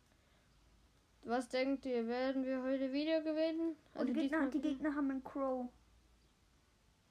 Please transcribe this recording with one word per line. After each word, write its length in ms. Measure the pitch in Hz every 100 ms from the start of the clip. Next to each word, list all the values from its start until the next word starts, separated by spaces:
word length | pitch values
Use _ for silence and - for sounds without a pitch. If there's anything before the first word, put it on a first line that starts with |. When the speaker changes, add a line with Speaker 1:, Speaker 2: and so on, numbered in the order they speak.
| _ _ _ - _ - - - - _ _ _
Speaker 1:
Was 260 | 233 240 240
denkt 380 | 254 262 269 269
ihr, 200 | 240 226
werden 380 | 247 262 269
wir 180 | 262 262
heute 300 | 254 269 269
wieder 280 | 269 302 320
gewinnen? 540 | 311 311 320 320 330 311 -
Speaker 2:
Und 120 | - 269
die 20 |
Speaker 1:
Also 20 |
Speaker 2:
Gegner, 100 | 254
Speaker 1:
diesmal 280 | 269 311 277
Speaker 2:
die 100 | 302
Gegner 340 | 285 269 302
haben 160 | 285 269
einen 140 | 269
Crow. 440 | - 294 269 262 247 - - - - - _ _ _ _ _ _ _ _ _